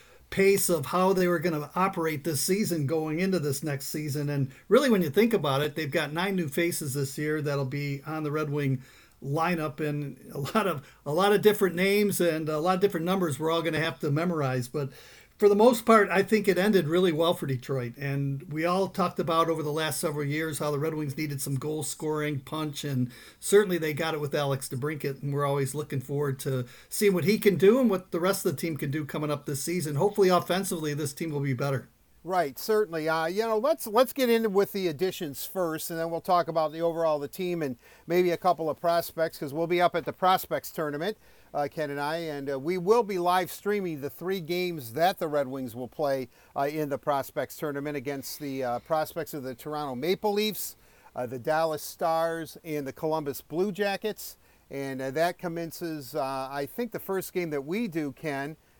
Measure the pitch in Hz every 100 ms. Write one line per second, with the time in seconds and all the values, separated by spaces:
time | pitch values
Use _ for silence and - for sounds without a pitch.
0 | - - - 196 196 196 190 165 135 175
1 | 185 185 180 170 175 147 147 180 190 180
2 | 160 151 165 139 - 196 175 165 139 160
3 | 156 156 190 185 143 135 156 139 - 156
4 | 151 147 143 143 135 - - 233 285 202
5 | 156 202 226 214 147 135 151 147 151 165
6 | 147 156 196 190 156 - 170 175 147 139
7 | 139 - 151 156 143 143 131 143 143 139
8 | 156 156 151 151 147 147 139 131 - -
9 | - _ 139 151 170 170 151 151 151 147
10 | 143 - - 143 143 220 196 151 - -
11 | 143 160 202 202 208 208 185 170 196 208
12 | 208 190 175 160 156 151 175 185 196 165
13 | 165 190 170 139 160 165 165 156 160 -
14 | 156 147 180 160 135 131 120 151 139 -
15 | - - - - 202 202 233 233 - 220
16 | 196 185 196 220 196 180 208 190 147 175
17 | 185 151 165 175 147 127 - 131 120 117
18 | 139 139 139 139 - 151 170 185 185 190
19 | 175 - 170 165 165 160 147 151 156 143
20 | 165 147 143 151 160 143 151 143 156 156
21 | 147 143 147 139 143 135 151 156 - -
22 | 156 151 151 135 - 156 156 143 147 131
23 | 123 - - - - 202 190 175 156 147
24 | 165 156 143 151 143 135 - 131 147 156
25 | 143 139 143 143 143 143 139 143 147 139
26 | - 143 143 135 139 131 123 - - -
27 | 202 180 160 214 208 170 190 254 233 185
28 | - 170 185 190 190 135 170 147 151 156
29 | 143 156 151 147 - 139 - 180 151 143
30 | 202 208 185 180 - 180 190 170 151 147
31 | 143 - 165 143 143 127 139 131 - _
32 | _ _ 165 185 147 123 - 214 208 165
33 | 156 160 165 190 226 214 269 330 226 214
34 | 262 - 247 226 220 196 190 196 180 139
35 | 185 - 156 131 - 190 165 156 - 165
36 | 165 165 - 175 165 160 156 160 170 165
37 | 160 151 143 - 180 170 143 123 - -
38 | - 180 180 165 185 156 160 135 170 170
39 | - - 165 - 147 147 165 175 175 170
40 | 151 - 185 185 - 147 - - 151 147
41 | 202 214 - - - 147 143 165 147 143
42 | 147 165 160 143 139 135 147 185 175 240
43 | 208 185 175 185 180 - 202 208 185 147
44 | 135 - 180 190 151 180 180 165 113 123
45 | 175 190 160 147 131 135 127 117 123 -
46 | 143 135 123 _ _ - 143 156 147 135
47 | 156 139 127 151 127 - 151 143 147 147
48 | 131 139 - - 143 135 123 120 - 156
49 | 151 165 151 151 127 127 151 151 143 123
50 | 160 196 214 208 214 180 - - _ _
51 | - 120 123 123 131 156 165 151 - -
52 | 170 165 165 165 156 - 165 151 135 -
53 | 160 156 143 127 - 156 208 180 202 190
54 | 214 196 - - _ _ _ 139 139 131
55 | 135 143 170 175 175 165 165 - 170 156
56 | 123 147 135 135 131 143 - - 240 -
57 | - 190 - 185 170 147 139 208 233 160
58 | 147 - 156 139 147 156 _